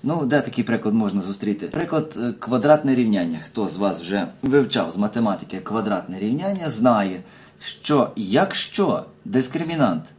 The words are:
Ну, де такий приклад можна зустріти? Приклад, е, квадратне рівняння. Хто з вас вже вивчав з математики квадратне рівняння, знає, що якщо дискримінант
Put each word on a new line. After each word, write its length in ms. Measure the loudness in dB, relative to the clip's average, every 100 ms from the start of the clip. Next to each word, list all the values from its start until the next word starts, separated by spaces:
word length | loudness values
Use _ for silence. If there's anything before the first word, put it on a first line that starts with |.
Ну, 220 | -2 -2 2
де 160 | 2
такий 220 | 2 -4
приклад 300 | 0 0 2
можна 280 | 2 2 0
зустріти? 460 | -4 -4 -4 -4 -4
Приклад, 500 | -4 0 -2 -2 -4
е, 80 | -4 -4
квадратне 560 | -2 2 6 6 6 2
рівняння. 440 | 4 2 0 -4 -8
Хто 240 | -4 -4
з 80 | 0
вас 240 | 0 -2
вже 260 | -2 -2 -4 -4
вивчав 500 | 2 4 4 0 -2
з 60 | -2
математики 600 | -2 0 0 -2 -6 -12
квадратне 640 | -4 -2 0 -2 -4 -6
рівняння, 500 | -4 -2 -2 -4 -4
знає, 500 | 2 4 4 0 -4 -12 -20 -20 -14
що 500 | -12 -6 0 2 2 -2
якщо 920 | 0 2 2 0 -4 0 0 0 -6 -18 -2
дискримінант 800 | -2 0 -4 -4 2 2 0 -8